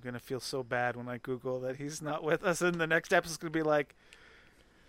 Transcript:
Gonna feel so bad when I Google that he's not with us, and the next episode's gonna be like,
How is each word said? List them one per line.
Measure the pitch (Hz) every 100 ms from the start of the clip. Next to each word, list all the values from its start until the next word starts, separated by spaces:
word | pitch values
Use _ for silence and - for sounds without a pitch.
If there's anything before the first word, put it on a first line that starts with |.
Gonna | 123 123
feel | - 131
so | - 135
bad | 120 123 123 120
when | 123
I | 123
Google | - 127 131 127
that | 127 127
he's | 143 156
not | 151 156
with | 156 160
us, | 190 170
and | 180 170
the | 160
next | 165 -
episode's | 180 170 156
gonna | 165
be | 160
like, | 156 151 147 - _ - - - - _ _ _